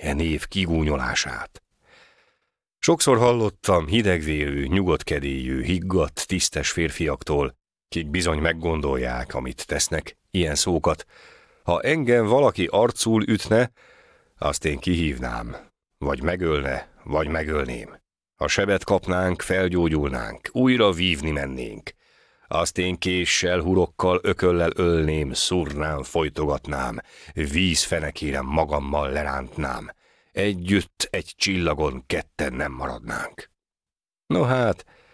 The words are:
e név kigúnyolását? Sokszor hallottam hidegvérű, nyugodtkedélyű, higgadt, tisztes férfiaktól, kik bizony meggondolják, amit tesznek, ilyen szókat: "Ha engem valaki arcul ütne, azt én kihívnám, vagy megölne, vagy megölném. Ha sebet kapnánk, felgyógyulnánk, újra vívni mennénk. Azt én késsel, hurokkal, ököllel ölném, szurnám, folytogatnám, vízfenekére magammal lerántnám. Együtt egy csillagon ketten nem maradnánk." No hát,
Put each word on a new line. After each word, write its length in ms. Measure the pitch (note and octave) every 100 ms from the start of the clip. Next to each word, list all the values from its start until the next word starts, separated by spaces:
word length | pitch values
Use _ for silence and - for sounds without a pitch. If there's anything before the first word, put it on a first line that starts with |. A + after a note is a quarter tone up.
e 120 | D2
név 340 | C#2+ E2 D2 -
kigúnyolását? 1160 | G2 E2+ E2 D2+ C#2+ B1+ - C#2 B1 - - _ _ _ - _ _ _ _ _ _ _ _
Sokszor 400 | - E3 C#3+ A#2
hallottam 680 | A#2+ A#2+ G#2+ - - F2+ D2+
hidegvérű, 800 | A2 G2+ F2 D#2 D2+ D2 C#2 C2+
nyugodtkedélyű, 960 | F#2+ F2+ D2+ - D2+ C#2 C2+ B1+ C2
higgadt, 640 | A#1+ F2+ F#2 F#2 C#2+ - -
tisztes 440 | F#2 - D#2 D2
férfiaktól, 840 | - D#2+ - D#2 C2+ - D2 C2+ - _ _ _
kik 220 | E2+ D2+
bizony 280 | F2 E2+ D2+
meggondolják, 960 | E2 E2 E2+ D#2 C#2+ C2 B1 B1 B1+
amit 320 | B1+ B1+ B1+ -
tesznek, 520 | D2 - D#2+ - - _
ilyen 240 | F#2+ D#2+
szókat: 500 | D#2 - E2 E2 D#2 - - - - _ _
"Ha 180 | - E2+
engem 460 | C3 D#3+ B2 A#2+ G#2+
valaki 400 | B2+ C3 - F2
arcul 520 | G2+ A#2 - A2+ A2
ütne, 500 | G#2 G#2+ - A2 B2 - - - _ _ _ _
azt 260 | D2 C#2
én 140 | D#2+ C#2
kihívnám, 800 | - E2+ D#2+ B1+ B1 A#1 A#1 - - _ _ _
vagy 240 | C#2 C2+
megölne, 680 | D2+ F#2 E2+ D2 C#2 B1+ - _
vagy 240 | - D2 D#2
megölném. 720 | D#2+ D#2 D2+ B1+ A#1+ - - _ _ _
Ha 140 | - D2
sebet 360 | - G2 F#2+
kapnánk, 580 | - G2 - F2+ F#2 E2+
felgyógyulnánk, 1040 | - F#2+ F#2 F2 E2+ D#2 C#2+ B1+ - - -
újra 400 | B2 B2+ B2 G#2
vívni 380 | E2+ F#2 D2+ D#2
mennénk. 640 | D2 C#2 B1+ A#1+ G#1+ - - _ _ _ _ -
Azt 320 | D#2+ E2+ -
én 200 | F#2 F2
késsel, 640 | F#2 F2+ F2 - F2+ F2+
hurokkal, 600 | E2 F#2 E2+ - F#2 F2+
ököllel 480 | - F#2 F2+ F2 E2+
ölném, 580 | - F2 E2 D#2 D#2 C#2
szurnám, 680 | C2 - F#2 D2 C#2+ D2+ D2
folytogatnám, 1000 | C2 E2+ D2+ D2 D2+ C#2 - C#2 B1 A1+ - - -
vízfenekére 1080 | - D2 D#2+ F#2 D#2 - E2+ D2+ - D2+ C2+
magammal 680 | C2 D#2 D2+ D2 C#2 D2 C#2
lerántnám. 800 | D2 D2 C2+ C2 - C#2 B1+ - - _ _ _
Együtt 760 | - G2+ F#2 F2 G2 - - -
egy 220 | F#2+ - -
csillagon 640 | G#2 F#2 E2 D2 D2+ C2 -
ketten 460 | E2+ - - C#2+
nem 200 | B1+ C#2+
maradnánk." 800 | C2 C2+ A#1 A1+ B1 - - - _ _ _ _ _ _ _ -
No 160 | F3
hát, 420 | B2+ C3 A#2 - - _ _